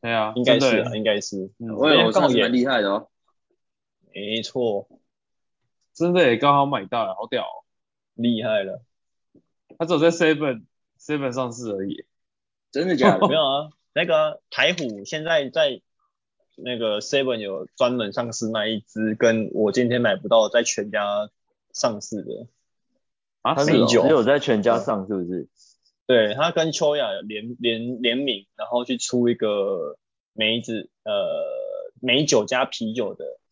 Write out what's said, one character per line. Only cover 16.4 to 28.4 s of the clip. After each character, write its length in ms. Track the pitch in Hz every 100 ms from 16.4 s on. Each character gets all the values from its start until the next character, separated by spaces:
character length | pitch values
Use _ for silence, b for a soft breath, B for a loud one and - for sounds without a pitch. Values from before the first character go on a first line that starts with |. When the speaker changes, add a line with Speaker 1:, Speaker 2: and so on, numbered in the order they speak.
| _ _
Speaker 2:
那 240 | 123 120
个 200 | 113 104
seven 360 | 107 139 131 120
有 300 | 101 95 - _
专 180 | 123
门 180 | 123 107
上 220 | 98 120
市 160 | 107 113
卖 180 | 110 107
一 120 | 110
支， 340 | - - 110
跟 380 | 107 120 113 110
我 180 | - 107
今 160 | 98 120
天 120 | 120
买 140 | 117 98
不 120 | 98
到 220 | 113 107
在 140 | 120
全 260 | 117 - 107
家 400 | 104 104 104 107 _ _ _ _
上 280 | - 123 107
市 220 | - 107
的。 240 | - - 123 _ _ _ _ _ _ _ _ _
Speaker 1:
啊， 100 | 127
Speaker 4:
它 100 | 135 147
是 60 |
Speaker 1:
是 60 | 147
哦。 40 |
Speaker 2:
美 40 | 113
酒。 160 | 113
Speaker 4:
只 60 | 135
有 140 | 151
在 160 | 110 143
全 240 | 139 110
家 160 | 104 117
上， 260 | 117 110 95
是 80 | 101
不 80 |
是？ 240 | 87 90 - _ b b _ _ _
Speaker 2:
对， 260 | 123 107
它 180 | 110 160
跟 200 | 175 160
秋 240 | 151 156 147
雅 100 | 120 98
联， 340 | 101 107 113 120
联， 420 | 120 113 120 123
联 160 | 120 120
名， 280 | 139 104